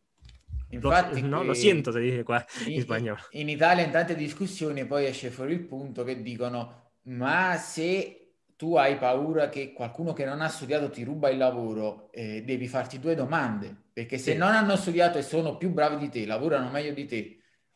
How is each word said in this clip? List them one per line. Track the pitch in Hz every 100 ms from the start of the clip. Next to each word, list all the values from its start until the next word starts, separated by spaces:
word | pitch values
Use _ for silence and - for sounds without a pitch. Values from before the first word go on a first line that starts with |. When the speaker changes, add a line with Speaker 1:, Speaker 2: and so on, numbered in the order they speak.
| _ _ - - - - -
Speaker 1:
lo, | 123
Speaker 2:
Infatti | 135 175 180 131
Speaker 1:
no, | 139 139
lo | -
Speaker 2:
qui | 120
Speaker 1:
siento, | 202 165 127
si | 117
dice | 123 123
qua | 113 120 - - 226
in |
Speaker 2:
in, | 156
Speaker 1:
spagnolo. | 120 113 117 104 -
Speaker 2:
in | 147 151
Italia | 139 165 180
in | 160
tante | 160 170
discussioni | 156 151 - 190 - 156 139 131
poi | 143 139
esce | 127 123
fuori | 127 135
il | 175
punto | 175 135 135 117
che | 123 123
dicono, | 110 117 123 120 117 - _ _
"Ma | 127 123 131 170 185 170
se | - 160 170 190 - - _ _ _ -
tu | 160 165
hai | 139 139
paura | 127 131 156 156 147
che | 139 135
qualcuno | - 120 139 165
che | 151
non | 135 147
ha | 156
studiato | - 131 147 139
ti | 123
ruba | 120 151 143
il | 131
lavoro, | 127 120 113 107 107 107 -
eh, | 120 110 110
devi | 120 127 127
farti | 131 120 131
due | 156 165
domande, | - 160 123 104 98 - _
perché | - 117 131
se | 156
Speaker 1:
Sì. | 160
Speaker 2:
non | 185
hanno | 220 202 190
studiato | 180 170 175 165
e |
sono | 143 165 160 -
più | 180
bravi | 151 151 147
di | 143
te, | 117 107
lavorano | 110 156 139 127
meglio | 139 147
di | 139 143
te, | 117
eh, | 98 - _ _ _